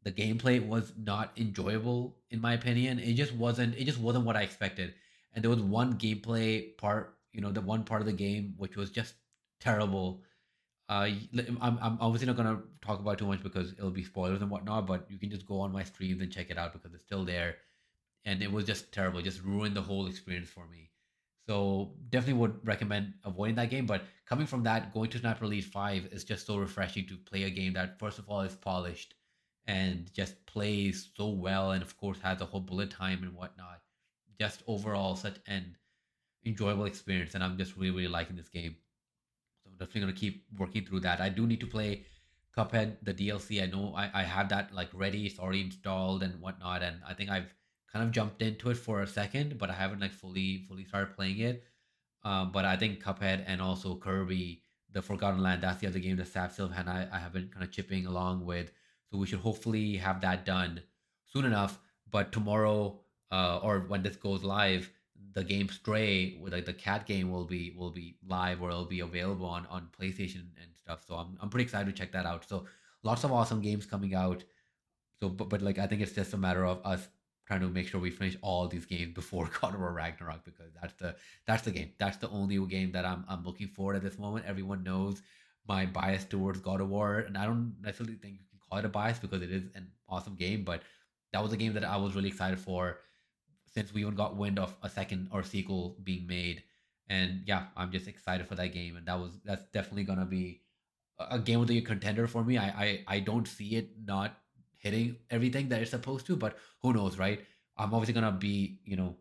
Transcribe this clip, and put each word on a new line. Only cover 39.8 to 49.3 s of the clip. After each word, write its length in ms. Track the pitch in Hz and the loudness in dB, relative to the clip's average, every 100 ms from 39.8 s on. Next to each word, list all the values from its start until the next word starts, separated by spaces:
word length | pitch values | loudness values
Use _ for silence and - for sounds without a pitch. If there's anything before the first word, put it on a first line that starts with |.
| 92 110 | -6 -2
gonna 120 | 98 | -2
keep 320 | 95 104 95 _ 101 | 0 -2 -4 _ -4
working 260 | 90 107 | -2 -2
through 160 | 95 95 | -2 0
that. 200 | 90 87 | 2 2
I 80 | 95 | 2
do 180 | 95 117 | 2 2
need 140 | 117 | 2
to 60 | 120 | 0
play 380 | 110 107 101 - - _ _ _ - | -2 0 -2 -6 -20 _ _ _ 0
Cuphead, 400 | 104 117 110 104 | 2 4 2 0
the 100 | 104 | -4
D 180 | 95 101 | 0 0
L 80 | 104 | -2
C. 240 | - 104 | -2 0
I 40 | 92 | 0
know 280 | 95 101 | 0 -2
I, 160 | 80 101 | -2 -2
I 100 | 101 | 0
have 240 | 90 92 98 | 0 2 2
that, 260 | 98 101 | 2 0
like, 140 | 98 87 | -4 -6
ready. 340 | 92 98 101 104 | -2 -2 0 -4
It's 120 | - | -4
already 220 | 92 95 | -2 0
installed 640 | 95 95 98 95 95 95 | -2 -4 -2 0 2 2
and 160 | 95 90 | 0 -2
whatnot, 420 | 92 92 90 90 | -8 -8 -4 -2
and 180 | 87 85 - | -2 -4 -10
I 80 | |
think 160 | 92 101 | -8 -2
I've 240 | 98 92 - _ _ _ | -2 -2 -12 _ _ _
kind 120 | 107 | 0
of 80 | 113 | 2
jumped 300 | 113 107 104 | 2 0 0
into 260 | 113 110 120 | -2 0 -2
it 80 | 120 | -2
for 240 | - 104 | 0 0
a 60 | 98 | 0
second, 520 | 104 101 | -2 -2